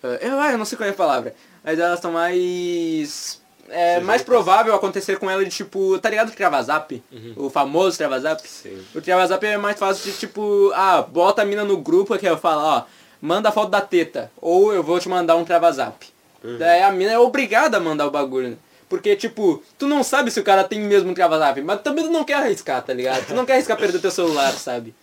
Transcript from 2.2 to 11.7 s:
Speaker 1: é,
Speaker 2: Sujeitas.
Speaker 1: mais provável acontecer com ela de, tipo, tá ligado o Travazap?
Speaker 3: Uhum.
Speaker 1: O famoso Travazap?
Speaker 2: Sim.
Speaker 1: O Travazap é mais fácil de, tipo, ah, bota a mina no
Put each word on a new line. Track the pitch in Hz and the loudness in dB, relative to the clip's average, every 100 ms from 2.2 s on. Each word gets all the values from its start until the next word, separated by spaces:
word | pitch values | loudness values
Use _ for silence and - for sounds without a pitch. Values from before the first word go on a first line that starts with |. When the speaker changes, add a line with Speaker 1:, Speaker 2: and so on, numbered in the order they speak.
| 170 180 180 180 175 170 165 160 147 - - - _ _ - | 0 0 -2 -4 -4 -4 -4 -4 -6 -10 -12 -14 _ _ -12
Speaker 1:
é, | 147 170 | -2 0
Speaker 2:
Sujeitas. | 175 | 2
Speaker 1:
mais | 185 233 | 2 0
provável | - 240 175 196 220 | 2 2 4 4 4
acontecer | 202 196 196 190 196 | 2 0 -4 -4 -4
com | 190 | -2
ela | 190 | -2
de, | 196 | -2
tipo, | - 226 190 190 185 | -4 -10 -4 0 0
tá | 220 | 0
ligado | 220 220 | 0 -2
o | |
Travazap? | - 185 143 120 151 - 123 _ | 0 0 0 -2 -4 -4 -14 _
Speaker 3:
Uhum. | 123 117 110 | -20 -18 -8
Speaker 1:
O | 139 | -4
famoso | 147 139 156 190 165 | -2 0 2 2 0
Travazap? | 151 131 147 156 - | -4 -2 -4 -6 -8
Speaker 2:
Sim. | - - 95 92 | -20 -18 -18 -14
Speaker 1:
O | - | -12
Travazap | 165 185 185 190 214 | 0 2 2 0 -2
é | 208 | -2
mais | 208 208 | -4 -2
fácil | 196 196 196 | -2 -2 -6
de, | 196 | -10
tipo, | 220 - 208 202 196 | -10 -6 -2 4 4
ah, | - 190 170 | 4 4 4
bota | - 147 185 208 | 2 2 2 4
a | |
mina | 208 202 | 0 -2
no | 208 | -2